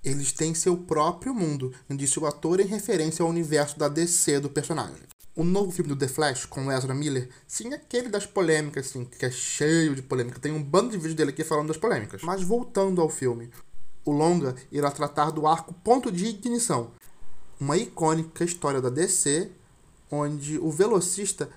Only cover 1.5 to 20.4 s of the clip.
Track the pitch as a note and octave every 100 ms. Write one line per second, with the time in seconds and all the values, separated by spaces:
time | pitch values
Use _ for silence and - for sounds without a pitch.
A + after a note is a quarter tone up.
1.5 | C#3+ B2+ C3 - C#3 C#3 - D3+ - D#3+
2.5 | F#3 G3 G#3+ G#3 F#3 D#3 D#3+ E3 E3+ D#3
3.5 | D3+ D3 - D3 D3 E3+ - - C#3+ C#3
4.5 | D3 C#3+ D#3 G2 C#2 - - - - E3+
5.5 | F#3+ G3 E3+ D3 C#3 C3+ C3 D3+ B2+ -
6.5 | - C3+ C3 C3 C3 D3+ C3 B2+ - -
7.5 | - A3 D4 - B3 B3 G3+ G3 - E3+
8.5 | D#3 D3 C#3 C3 C3 B2 - C3 B2+ -
9.5 | - D3 E3 D#3 C3+ - C3 A#2+ B2 D3
10.5 | D#3 C#3+ F3 A#3+ G#3+ D#3+ D#3+ C#3+ C#3 D#3
11.5 | D3+ D3+ D#3 A3+ D#3 G#2 - E3+ F#3+ F3+
12.5 | A#3+ B3 G3+ F#3+ F3+ D#3 - B2+ A#2 A#2
13.5 | - - - - - - D3 D#3+ F3 C3+
14.5 | B2+ - C#3+ C#3+ C#3+ D3 - D3+ D#3 D3+
15.5 | D#3+ - - - B3+ B3 F3 G#3+ G#3 B3
16.5 | A#3+ - C3+ A2+ - - - - - -
17.5 | - C#3 E3 A#3 - D#3+ D#3+ D#3+ - E3+
18.5 | - C#3+ C3+ B2+ C3 F3+ - - D3 G3+
19.5 | - - _ - - - D3 D3 D3